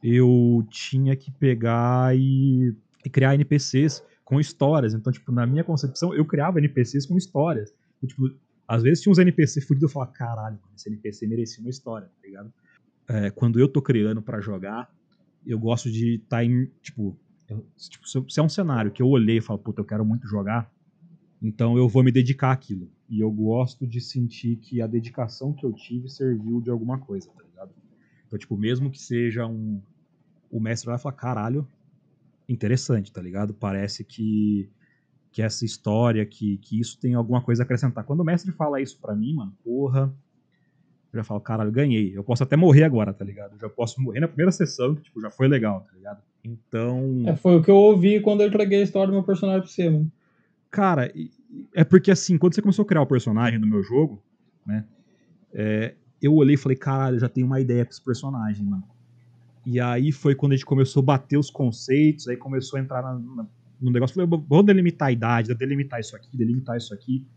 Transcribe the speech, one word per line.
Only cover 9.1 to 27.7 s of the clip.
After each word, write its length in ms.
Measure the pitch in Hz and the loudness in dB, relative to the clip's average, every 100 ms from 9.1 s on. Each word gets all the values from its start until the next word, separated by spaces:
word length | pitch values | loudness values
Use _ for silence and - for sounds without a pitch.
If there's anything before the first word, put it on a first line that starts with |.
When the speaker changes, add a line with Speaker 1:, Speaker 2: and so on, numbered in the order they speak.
Speaker 1:
uns 60 | 180 | 6
N 120 | 180 | 6
P 160 | - 156 | 4 0
C 140 | - | 0
fudidos, 280 | 135 139 151 | -2 0 0
eu 20 | |
falava, 160 | 143 127 | -2 -10
"Caralho, 460 | - 120 113 110 104 | -10 -10 -8 -10 -12
mano, 140 | _ _ | _ _
esse 120 | - | -14
N 60 | 107 | -12
P 160 | 107 | -10
C 120 | 101 107 | -10 -6
merecia 340 | 113 113 - | -4 -6 -8
uma 80 | 117 | -12
história", 380 | 127 - 110 92 | -12 -12 -14 -14
tá 180 | _ 98 | _ -20
ligado? 260 | 98 107 _ _ _ _ _ _ | -20 -20 _ _ _ _ _ _
É, 220 | 110 101 | -4 -4
quando 300 | - 120 117 | -2 0 2
eu 80 | 139 | 2
tô 120 | 143 | 2
criando 400 | 135 120 107 110 | 0 0 0 -4
pra 200 | 110 110 | -8 -10
jogar, 520 | 101 98 98 110 127 _ _ _ _ _ - | -8 -10 -10 -12 -14 _ _ _ _ _ -8
eu 120 | 113 | -4
gosto 300 | 113 120 123 | -2 -2 -4
de 300 | 110 117 117 - | -2 -2 -2 -4
tá 160 | 117 | -2
em, 240 | 120 123 131 _ | 0 0 -2 _
tipo, 340 | - - 104 85 _ _ _ | -20 -8 -8 -8 _ _ _
eu, 160 | 107 107 _ | -16 -16 _
tipo, 300 | - - - | -20 -20 -8
se 100 | 139 | -8
eu, 100 | 131 | -6
se 120 | - | -2
é 20 | |
um 60 | 156 | -2
cenário 420 | - 180 127 104 | 0 -2 0 -2
que 100 | - | 0
eu 80 | 127 | 2
olhei 300 | 135 110 113 | 4 4 2
e 20 | |
falo, 200 | 107 104 | 0 -8
"Puta, 200 | - 104 | -8 -8
eu 40 | |
quero 200 | 101 107 | -6 -4
muito 220 | 107 117 113 | -2 -2 -4
jogar", 420 | 104 98 113 110 _ _ _ - - _ _ | -6 -4 -4 -6 _ _ _ -20 -20 _ _
então 380 | 110 107 117 120 | -10 -2 0 4
eu 100 | 123 | 4
vou 140 | 117 | 4
me 80 | 127 | 4
dedicar 400 | 123 123 135 135 | 4 2 0 0
àquilo. 400 | 131 - 95 90 _ _ | -2 -4 -12 -12 _ _
E 120 | 110 | -4
eu 100 | 110 | -2
gosto 560 | 107 110 113 127 - 127 | -2 -2 0 -2 -6 -8
de 140 | 117 | -8
sentir 560 | 120 127 120 - 120 113 | -8 -6 -6 -4 -6 -6
que 260 | _ 123 | _ -6
a 40 | 113 | -4
dedicação 640 | 113 113 - 117 - 135 | -4 -6 -8 -10 -8 -10
que 120 | 147 | -6
eu 80 | 131 | -6
tive 360 | 107 - 123 127 | -8 -10 -12 -12
serviu 520 | - 131 117 107 120 | -6 -4 -4 -4 -6
de 80 | 117 | -4
alguma 280 | 120 113 131 | -6 -4 -8
coisa, 320 | 131 101 90 | -8 -12 -12
tá 100 | _ | _
ligado? 260 | _ _ 95 | _ _ -20